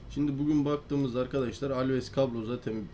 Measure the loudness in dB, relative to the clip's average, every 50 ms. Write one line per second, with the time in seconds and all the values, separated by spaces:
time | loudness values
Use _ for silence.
0 | -14 -8 -4 -2 0 0 0 0 2 2 4 4 4 4 2 0 -2 0 0 0
1 | 0 2 2 0 -2 0 0 0 0 0 -2 -4 -4 -2 0 0 2 2 2 0
2 | 0 0 2 2 2 2 2 -2 -2 -2 -4 -2 -2 -2 -4 -4 -4 -6